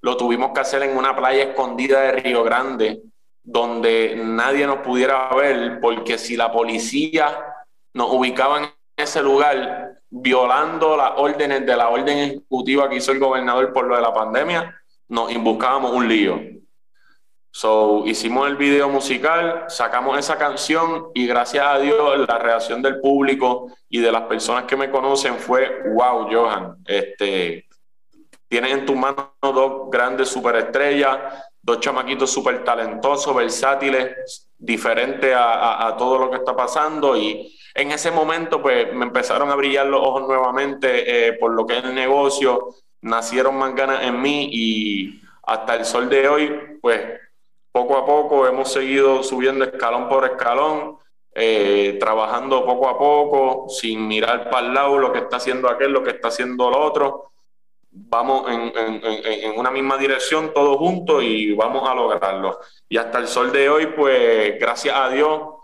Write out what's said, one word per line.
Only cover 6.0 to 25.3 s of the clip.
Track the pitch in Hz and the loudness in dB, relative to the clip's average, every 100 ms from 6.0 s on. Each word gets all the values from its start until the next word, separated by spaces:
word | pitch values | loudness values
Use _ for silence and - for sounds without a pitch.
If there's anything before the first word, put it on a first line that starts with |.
| 113 117 | -4 -6
si | - 117 | -4 -2
la | 117 | 0
policía | 117 117 113 113 131 156 156 147 - - - - _ _ | 0 0 -4 -4 -4 -2 0 0 -2 -12 -16 -20 _ _
nos | 123 120 | -4 0
ubicaba | 127 127 127 139 147 | 0 0 0 0 0
en | 147 _ _ - | -4 _ _ -8
ese | 147 165 | -4 0
lugar, | 139 139 147 135 120 120 - - _ | 2 4 4 2 -2 -8 -12 -16 _
violando | 123 127 127 123 131 156 165 156 156 | -6 0 2 4 2 0 0 2 2
las | 127 - | 2 2
órdenes | 147 143 143 135 131 | 0 0 0 0 0
de | 117 | 2
la | 117 | 2
orden | 123 135 143 | 2 0 0
ejecutiva | 143 139 - 131 127 139 139 | -2 -6 -6 -4 0 2 2
que | 127 | 0
hizo | 127 | 0
el | 135 | 2
gobernador | 135 131 123 123 131 | 2 2 0 2 2
por | 131 127 | 0 0
lo | 123 | 2
de | |
la | 117 | 2
pandemia, | 110 110 117 156 170 170 - _ _ _ | 0 0 0 0 -2 -6 -14 _ _ _
nos | 117 117 120 | -4 -2 0
buscábamos | 113 113 127 135 127 | 0 2 2 0 0
un | 123 117 | 0 2
lío. | 113 95 85 - - - - _ _ _ _ _ _ - | 2 2 -2 -8 -18 -20 -20 _ _ _ _ _ _ -20
So, | - 110 110 107 107 107 | -4 2 4 4 2 0
hicimos | 110 117 123 139 | -2 -2 0 0
el | 139 | 0
video | 143 143 143 | 2 4 2
musical, | 139 135 123 147 165 170 165 - | 0 -2 -2 0 0 0 -4 -8
sacamos | - 117 123 127 135 | -4 -2 0 0 -2
esa | 143 156 | -2 -2
canción | 147 131 - 160 165 165 - | -2 -2 -2 0 0 -2 -6
y | 123 123 | -4 0
gracias | 120 120 139 143 | 0 0 0 2
a | 139 | 2
Dios | 139 147 143 139 123 | 2 2 2 2 2
la | 117 | 0
reacción | 117 117 113 120 | 2 0 0 -2
del | 135 135 | -2 0
público | 135 139 135 135 127 123 123 - _ | 2 2 2 2 0 -2 -6 -20 _
y | 117 | 0
de | 117 | 2
las | 113 | 2
personas | 113 110 - 123 | -2 -6 -2 -2
que | 123 135 | 0 -2
me | 135 | 0
conocen | 135 135 139 139 | 0 0 0 0